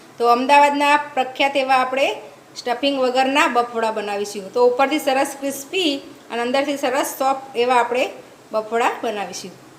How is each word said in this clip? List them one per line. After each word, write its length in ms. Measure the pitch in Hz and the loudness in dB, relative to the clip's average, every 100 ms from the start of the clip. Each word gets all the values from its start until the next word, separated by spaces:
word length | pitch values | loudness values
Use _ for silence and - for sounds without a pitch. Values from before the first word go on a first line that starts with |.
| - - | -16 -2
તો 80 | 233 | 2
અમદાવાદના 680 | 240 262 285 294 285 285 294 | 2 6 6 6 4 2 2
પ્રખ્યાત 600 | 294 - 262 - 277 285 | 0 -4 -4 0 0 0
એવા 180 | 262 | 2
આપણે 480 | 262 254 262 320 427 - - - - | 2 2 0 -2 -2 -12 -20 -20 -10
સ્ટફિંગ 440 | 254 233 285 277 | -6 -2 0 0
વગરના 460 | 254 247 262 285 320 | 0 2 2 2 2
બફવડા 440 | 240 240 226 220 | 2 0 -2 -4
બનાવીશું. 600 | 208 208 202 202 208 190 | -4 -6 -6 -6 -8 -6
તો 140 | 247 247 | 2 2
ઉપરથી 320 | 247 269 302 | 4 0 0
સરસ 380 | 277 262 285 - | 0 0 0 -4
ક્રિસ્પી 560 | 277 262 - 370 330 - - - - | -8 -8 -6 -2 -2 -2 -8 -20 -10
અને 120 | 233 | -6
અંદરથી 340 | 240 269 285 277 | -2 0 0 -2
સરસ 300 | 262 269 311 | -2 -2 -4
સોફ્ટ 500 | - 269 269 - 226 | -2 -2 -2 -4 -2
એવા 180 | 240 | 2
આપણે 360 | 247 233 247 359 - - - - | 2 2 0 -4 -6 -20 -20 -8
બફવડા 380 | 220 214 233 269 453 | -6 -4 0 0 -2
બનાવીશું. 480 | 240 208 185 185 190 - - | -6 -6 -8 -10 -14 -18 -20